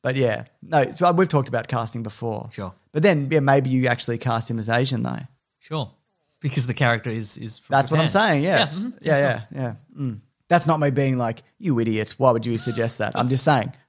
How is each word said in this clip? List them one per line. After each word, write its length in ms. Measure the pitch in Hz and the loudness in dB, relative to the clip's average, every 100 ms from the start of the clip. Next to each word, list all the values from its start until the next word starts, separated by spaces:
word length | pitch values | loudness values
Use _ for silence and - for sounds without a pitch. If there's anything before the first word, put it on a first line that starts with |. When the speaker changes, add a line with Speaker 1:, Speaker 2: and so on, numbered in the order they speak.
Speaker 1:
But 140 | 127 131 | -4 0
yeah, 280 | 123 107 120 _ | 0 -2 -8 _
no, 280 | 156 156 131 | -2 0 0
so 180 | - 175 | 2 2
we've 160 | 170 185 | 4 4
talked 200 | 147 127 | 2 0
about 200 | 117 107 | -4 -2
casting 340 | 123 113 120 | -4 -4 -6
before. 460 | 113 - 117 107 - | -10 -8 -6 -6 -8
Speaker 2:
Sure. 200 | - 95 - _ | -10 -12 -12 _
Speaker 1:
But 100 | 151 | 2
then, 260 | 190 160 139 | 4 4 2
yeah, 100 | 156 | 2
maybe 300 | 139 139 131 | 4 4 4
you 160 | 127 127 | 2 2
actually 300 | 120 - 117 | 0 -4 -4
cast 320 | 127 113 - | -2 -2 -2
him 80 | 117 | -6
as 100 | 110 | 0
Asian, 340 | 117 131 127 | 0 0 -2
though. 180 | 123 - 127 _ _ _ | -4 -6 -12 _ _ _
Speaker 2:
Sure. 300 | - 156 107 _ _ _ _ _ | -10 -8 -8 _ _ _ _ _
Because 260 | 143 135 123 | -4 -2 -4
the 80 | |
character 360 | - 127 117 120 | 0 0 0 -2
is, 260 | 113 107 - | -8 -8 -12
is 200 | 107 - | -12 -14
from 160 | _ | _
Speaker 1:
That's 160 | 135 135 | 0 2
what 100 | 156 | 2
I'm 80 | 160 | 2
Speaker 2:
Japan. 200 | 190 214 | 2 2
Speaker 1:
saying, 140 | 147 | 2
yes. 360 | 160 165 143 160 | 2 2 0 -2
Speaker 2:
Yeah, 60 | 233 | -8
mm-hmm. 100 | - | -6
Speaker 1:
Yeah, 160 | - 143 | 0 2
Speaker 2:
Yeah, 40 | |
Speaker 1:
yeah, 180 | 143 117 | 2 -2
Speaker 2:
sure. 80 | 110 139 127 107 _ 147 | -6 -8 -8 -8 _ -8
Speaker 1:
yeah. 40 | |
Mm. 160 | 135 107 _ _ _ | -6 -6 _ _ _
That's 180 | 170 147 | 2 4
not 140 | 156 | 2
me 100 | 143 | 2
being 260 | 135 135 131 | 2 0 0
like, 240 | 117 117 _ _ | -2 -4 _ _
"You 200 | 190 120 | -2 0
idiot, 340 | 113 107 107 - | 2 0 -2 2
why 120 | 135 | 2
would 140 | 117 | 2
you 140 | 117 113 | 0 -4
suggest 400 | 123 113 113 - | -2 -2 -2 -2
that?" 140 | 104 - | -4 0
I'm 120 | 123 | 0
just 120 | 131 | 2
saying 280 | - 139 104 - | 4 2 0 -8